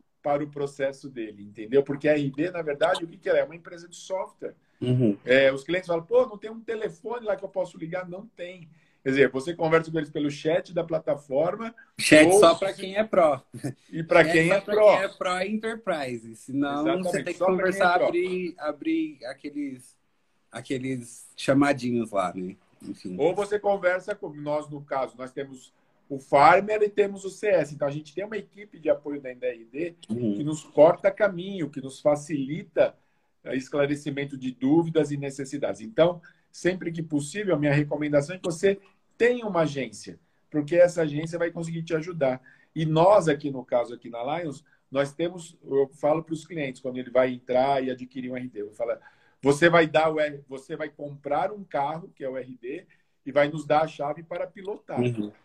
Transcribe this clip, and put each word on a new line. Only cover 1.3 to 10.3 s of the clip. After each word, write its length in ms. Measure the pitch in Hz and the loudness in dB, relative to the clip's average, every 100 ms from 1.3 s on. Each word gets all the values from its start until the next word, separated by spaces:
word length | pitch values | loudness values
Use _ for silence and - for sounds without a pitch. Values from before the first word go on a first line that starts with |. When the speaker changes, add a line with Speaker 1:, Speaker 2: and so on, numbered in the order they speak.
| 101 | -14
Speaker 1:
entendeu? 380 | 101 101 107 135 | -18 -16 0 2
Porque 260 | 139 147 147 | 2 0 2
a 80 | 151 | 2
R 120 | 143 | 0
D, 220 | 131 175 | -2 -4
na 100 | 175 | -4
verdade, 420 | 156 143 165 190 | -6 0 0 0
o 40 | 165 | -4
que 100 | 196 | -6
que 120 | - | 0
ela 100 | 156 | 0
é? 20 | |
É 40 | 139 | 0
uma 100 | 170 | -4
empresa 320 | 175 175 170 | -16 -18 -18
de 80 | - | -18
software. 600 | - 190 208 _ 120 - _ _ | -8 -8 -8 _ -14 -14 _ _
Speaker 2:
Uhum. 360 | 123 127 120 101 | -2 2 2 2
Speaker 1:
É, 280 | - 131 135 | 4 6 6
os 120 | 135 | 2
clientes 240 | 147 180 175 | -2 -4 -2
falam, 160 | 170 | -4
"Pô, 220 | 165 240 247 | 0 2 2
não 120 | 208 | -2
tem 120 | 214 | -14
um 100 | 226 | -12
telefone 640 | 226 220 208 160 220 240 220 | -10 -8 -8 -10 -10 -8 -6
lá 100 | 190 | -6
que 80 | 190 | -6
eu 40 | |
posso 280 | 190 175 - | -6 -8 -8
ligar?" 300 | 165 180 180 | -10 -8 -8
Não 180 | 180 220 | -12 -16
tem. 440 | - 175 185 160 _ _ _ | -14 -14 -14 -20 _ _ _
Quer 80 | 135 | 0
dizer, 200 | 135 - | 4 4
você 220 | 131 151 | 2 -6
conversa 380 | 170 160 160 160 | -2 2 2 2
com 60 | 160 | -4
eles 120 | 151 | -4
pelo 220 | 160 147 | -4 -4